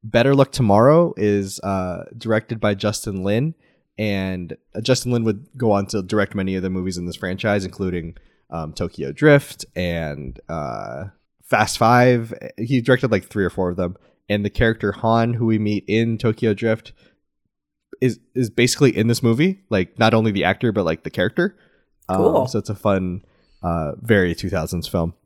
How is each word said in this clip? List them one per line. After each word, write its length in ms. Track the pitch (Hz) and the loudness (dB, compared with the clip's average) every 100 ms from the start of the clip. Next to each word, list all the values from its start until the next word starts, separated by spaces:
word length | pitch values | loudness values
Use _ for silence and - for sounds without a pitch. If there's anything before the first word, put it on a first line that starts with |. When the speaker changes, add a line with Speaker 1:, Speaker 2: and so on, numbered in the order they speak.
Speaker 1:
Better 300 | 110 117 127 | 0 2 4
Luck 180 | 139 131 | 4 4
Tomorrow 600 | - 113 101 127 160 165 - | 2 4 6 8 6 4 0
is, 420 | 104 101 95 - | 0 2 -2 -8
uh, 460 | 98 95 92 87 80 117 | -4 -4 -4 -8 -12 -10
directed 420 | 113 110 - 113 | -2 -2 -2 -2
by 120 | 107 | -2
Justin 480 | 98 104 - - 95 | 0 -2 -4 -6 -4
Lin, 300 | 92 110 151 - _ _ _ - | 0 0 0 -6 _ _ _ -6
and, 580 | 107 98 95 92 85 80 _ | -2 -2 -4 -6 -10 -14 _
uh, 60 | 107 | -8
Justin 300 | 113 123 123 | 0 0 0
Lin 120 | 120 | 0
would 200 | 113 104 139 131 | 0 -2 -8 -4
go 140 | 117 | 0
on 160 | 101 98 | 0 0
to 140 | 107 | -6
direct 340 | 92 107 98 | -2 0 0
many 200 | 101 95 | -2 -4
of 80 | 95 | -4
the 60 | 92 | -4
movies 280 | 92 92 90 | -4 -6 -6
in 80 | |
this 100 | 87 - | -8 -8
franchise, 460 | 95 92 113 101 | -8 -4 -2 -2
including, 500 | 92 - 92 87 82 - _ _ _ | -2 -6 -4 -4 -8 -16 _ _ _
um, 240 | 82 78 | -10 -10
Tokyo 380 | - 87 - 69 | -8 -8 -6 -10
Drift 540 | 73 151 143 - - - | 2 4 4 2 -18 -12
and, 640 | 90 87 85 78 71 65 - - | -6 -4 -4 -6 -8 -12 -14 -10
uh, 560 | 82 71 55 50 64 98 _ _ _ | -8 -8 -10 -12 -12 -14 _ _ _
Fast 340 | - 107 107 - | -2 0 0 2
Five. 560 | 117 123 123 123 113 - - - | 4 6 6 2 -2 -14 -14 -10
He 240 | 110 131 | -2 0
directed, 300 | 120 123 120 | 2 2 2
like, 140 | 104 | 0
three 200 | - 107 | -2 -2
or 40 | 90 | -2
four 200 | - 90 | 0 -4
of 80 | 90 | -2
them. 180 | 90 92 _ _ - | -4 -6 _ _ -4
And 140 | 104 | -2
the 40 | 101 | -2
character 420 | - 120 110 101 | 2 0 2 -4
Han, 440 | 98 113 117 113 | -2 2 2 2
who 100 | 117 | 0
we 120 | 113 110 | 0 0
meet 240 | 104 101 - | 0 -4 -2
in 300 | 107 113 110 | 0 0 0
Tokyo 360 | 120 107 113 | -2 0 -2
Drift, 380 | 101 117 110 - - _ _ _ _ _ _ _ _ _ - | 0 0 -2 -6 -20 _ _ _ _ _ _ _ _ _ -4
is, 180 | 127 - _ | -2 -2 _
is 140 | 123 117 | -4 -2
basically 460 | - 123 - 139 | 0 0 4 2
in 120 | - 113 | 4 0
this 160 | 117 | 2
movie. 380 | 120 113 180 190 _ | 2 2 0 -2 _
Like, 280 | 104 90 - | -2 -2 2
not 140 | 113 | 4
only 180 | 110 110 | 4 2
the 120 | 98 | 0
actor, 280 | 85 98 120 | 0 0 0
but, 140 | 104 | 0
like, 180 | 85 80 | 0 -2
the 60 | - | -6
character. 460 | - 92 - 190 _ _ _ _ _ - | -2 -2 0 -2 _ _ _ _ _ -4
Um, 80 | 92 | 2
Speaker 2:
Cool. 300 | 214 233 127 | 2 2 0
Speaker 1:
so 120 | 110 | -4
it's 100 | - | -6
a 60 | |
fun, 480 | 101 107 95 92 92 _ _ _ _ | -2 0 0 -2 -8 _ _ _ _
uh, 320 | 87 85 76 - | -4 -2 -4 -8
very 340 | 113 104 90 | 2 4 4
two 140 | 85 95 | -2 -4
thousands 380 | 92 78 87 - | -4 -4 -6 -4
film. 260 | 90 85 - | -2 -2 -6